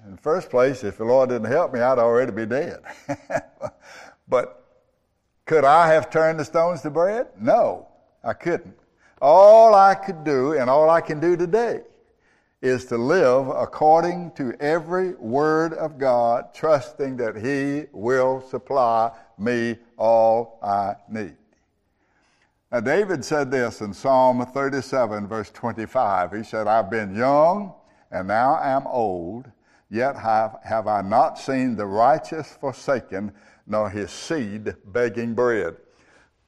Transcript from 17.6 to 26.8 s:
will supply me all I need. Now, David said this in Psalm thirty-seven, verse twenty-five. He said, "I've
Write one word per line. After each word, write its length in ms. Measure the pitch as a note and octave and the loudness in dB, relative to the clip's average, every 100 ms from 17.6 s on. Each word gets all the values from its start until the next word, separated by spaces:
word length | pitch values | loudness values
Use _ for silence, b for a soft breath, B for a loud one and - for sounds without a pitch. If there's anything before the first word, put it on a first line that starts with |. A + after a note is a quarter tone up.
| C#3 C#3+ - | -4 -8 -10
will 480 | - A2+ C3 C3 C3 | -8 -2 0 0 -2
supply 680 | C3 A#2+ - C#3 A#2+ A2+ A#2 B B - | -8 -12 -4 0 0 0 -2 B B -10
me 400 | G#2+ A#2+ A#2 A2+ _ - | -4 -4 -4 -8 _ -4
all 640 | A2 A2+ A2+ A2+ A#2 - | 2 4 4 2 -4 -10
I 340 | G#2 G2+ G2 - - | -4 -2 -4 -8 -12
need. 260 | A2 F#2 C#2 _ _ _ _ _ _ _ _ _ _ _ _ - | -12 -12 -16 _ _ _ _ _ _ _ _ _ _ _ _ -8
Now, 80 | A#2+ | -6
David 460 | A2 E3+ G#3 D#3+ G#2+ | -2 0 0 -4 -4
said 240 | D3+ C3+ | -4 -2
this 320 | C3 A#2 - | -2 -4 -6
in 120 | G#2 | -12
Psalm 520 | F#2+ C3+ C3 B2+ B2 A#2+ | -6 0 4 4 2 -4
thirty-seven, 840 | C#3 C#3 C#3 B2 C3+ A2+ G#2 G2+ | -4 -4 -6 -6 -4 -2 -4 -8
verse 220 | A2 G2+ | -10 -10
twenty-five. 800 | - A#2 G#2+ G#2+ C3 A2 F#2+ F2 | -10 -10 -8 -6 -2 -2 -2 -2
He 120 | G#2 | -6
said, 240 | A2 A2 G#2 | -10 -6 0
"I've 240 | A2+ | 0